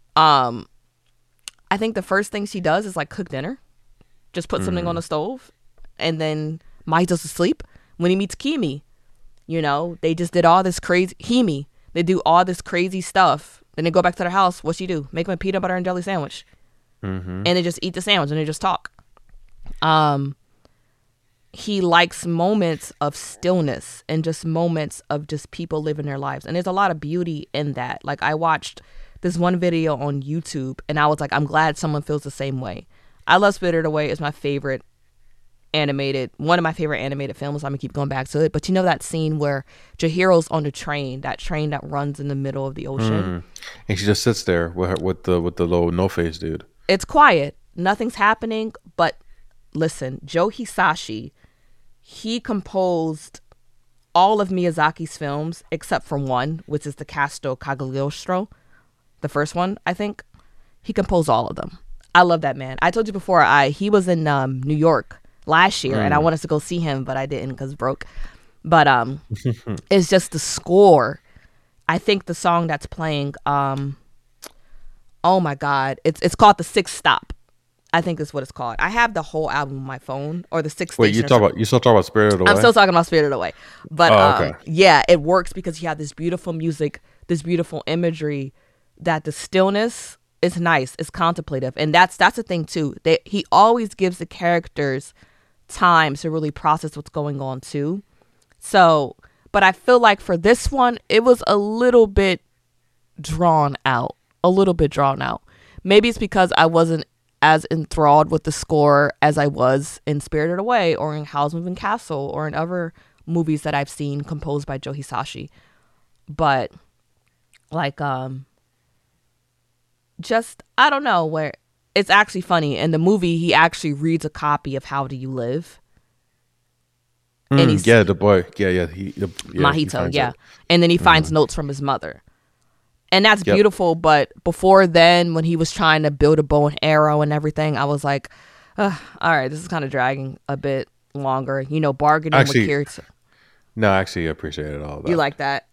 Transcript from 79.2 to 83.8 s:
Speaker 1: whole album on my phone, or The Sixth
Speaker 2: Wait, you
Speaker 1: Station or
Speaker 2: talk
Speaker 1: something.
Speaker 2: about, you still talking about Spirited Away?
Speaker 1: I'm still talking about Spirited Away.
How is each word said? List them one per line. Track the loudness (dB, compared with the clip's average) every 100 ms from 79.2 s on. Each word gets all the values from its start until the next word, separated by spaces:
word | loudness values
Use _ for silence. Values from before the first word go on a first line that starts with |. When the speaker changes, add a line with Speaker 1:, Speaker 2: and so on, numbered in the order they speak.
Speaker 1:
whole | -8 -6 -4
album | -4 -6 -8
on |
my | -12 -14
phone, | -10 -8 -8 -8 -6
or | -6
The | -4
Sixth | -6 -8 0
Speaker 2:
Wait, | 2
you |
Speaker 1:
Station | 2
or | 4
Speaker 2:
talk | 4
Speaker 1:
something. | 4
Speaker 2:
about, | 2
you |
still | 0 2
talking | 6 6
about | 4
Spirited | 2 4 4
Away? | 4
Speaker 1:
I'm | 6
still | 6
talking | 6 4
about | 4 2
Spirited | 2 2
Away. | -2 -6 -10 -20 -20